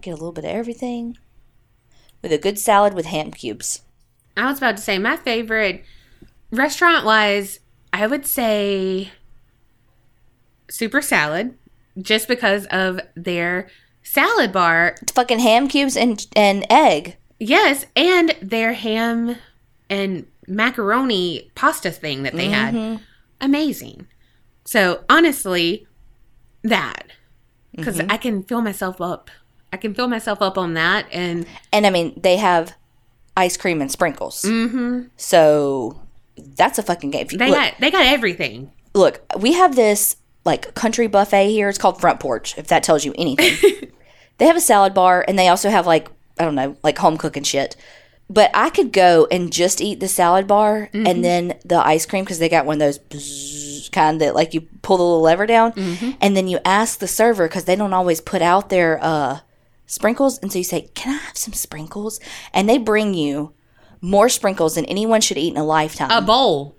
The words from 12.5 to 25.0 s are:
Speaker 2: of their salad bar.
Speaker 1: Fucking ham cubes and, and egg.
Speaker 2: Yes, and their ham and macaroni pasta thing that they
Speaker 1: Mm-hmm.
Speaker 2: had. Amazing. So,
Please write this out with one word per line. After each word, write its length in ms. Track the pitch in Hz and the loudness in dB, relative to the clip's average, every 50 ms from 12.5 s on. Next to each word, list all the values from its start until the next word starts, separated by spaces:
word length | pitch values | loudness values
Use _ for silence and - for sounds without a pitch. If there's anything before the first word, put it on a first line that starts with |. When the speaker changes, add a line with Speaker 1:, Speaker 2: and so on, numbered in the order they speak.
| 196 208 196 - | 0 0 -2 -4
Speaker 2:
of 320 | - 185 190 185 185 180 - - - | -4 -2 -2 -2 -4 -6 -10 -14 -14
their 520 | 170 175 185 175 170 170 175 180 180 202 - _ _ _ _ _ _ - | -12 -8 -6 -4 -4 -4 -4 -4 -6 -8 -10 _ _ _ _ _ _ -14
salad 480 | - - 277 285 381 466 427 269 208 | -6 -2 0 0 2 2 2 0 0
bar. 440 | 185 190 175 170 165 165 170 175 - - - - - | 0 0 2 2 2 2 2 0 -2 -6 -8 -4 0
Speaker 1:
Fucking 260 | 254 247 247 240 226 | 0 2 2 2 2
ham 280 | 247 226 220 240 277 269 | 4 4 4 4 4 2
cubes 300 | - 285 277 269 247 - | 0 0 0 0 0 0
and, 280 | 226 247 220 - - - - | 0 0 0 -2 -6 -4 0
and 300 | 214 208 202 196 202 - - | 2 4 4 2 0 0 4
egg. 480 | 226 285 311 247 170 147 175 175 - - _ _ _ - | 4 6 6 6 4 2 -2 -8 -14 -18 _ _ _ -8
Speaker 2:
Yes, 460 | 226 208 285 370 427 302 285 277 - - - | -2 0 2 4 4 2 2 -2 -4 -6 -2
and 400 | - 311 359 370 349 339 320 - - | 0 2 2 4 2 2 0 0 -4
their 320 | - 190 233 226 226 226 240 | -6 -6 -4 -2 -2 -2 -4
ham 640 | 226 214 226 214 226 226 233 233 233 233 233 240 233 - _ _ _ _ _ _ _ _ - | -4 -4 -4 -2 -2 -2 -2 -2 -2 -4 -4 -6 -8 -12 _ _ _ _ _ _ _ _ -8
and 380 | 196 196 196 196 190 160 - - _ _ _ - | -6 -4 -4 -4 -6 -8 -10 -14 _ _ _ -10
macaroni 1040 | 185 208 220 247 247 247 214 196 214 254 269 254 220 185 180 175 160 120 - - - | -4 -2 -2 -2 -2 -2 -2 -2 0 0 0 0 -2 -2 -2 -4 -6 -8 -12 -16 -8
pasta 360 | - - 294 320 - - 180 | -2 -2 -2 0 -2 -4 -8
thing 320 | - - - 151 139 131 135 | -8 -8 -8 -8 -6 -6 -6
that 100 | 131 - | -6 -6
they 140 | - - 196 | -4 -4 -2
Speaker 1:
Mm-hmm. 280 | 202 - - 226 233 226 220 220 226 | -2 -2 -2 -2 -4 -4 -6 -6 -8
Speaker 2:
had. 60 | 214 - _ _ _ _ _ _ - | -10 -12 _ _ _ _ _ _ -6
Amazing. 640 | 262 277 277 294 311 294 208 - - - - - - - _ _ _ _ _ _ _ _ _ _ _ | -2 0 0 0 0 -2 -4 -8 -10 -18 -18 -20 -20 -20 _ _ _ _ _ _ _ _ _ _ _
So, 380 | - - 226 190 180 175 - | -4 0 2 2 2 0 -2